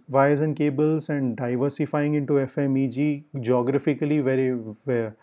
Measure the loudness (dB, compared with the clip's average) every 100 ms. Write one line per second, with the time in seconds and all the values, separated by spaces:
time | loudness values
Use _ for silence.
0 | -2 2 4 4 0 0 -2 2 0 0
1 | -2 -2 -2 -2 -4 -2 -2 -2 -2 0
2 | 0 0 0 0 0 -2 0 0 0 0
3 | -2 -2 -6 -6 0 2 2 0 0 0
4 | 0 0 2 2 0 -2 -6 -8 -2 -2
5 | -2 -8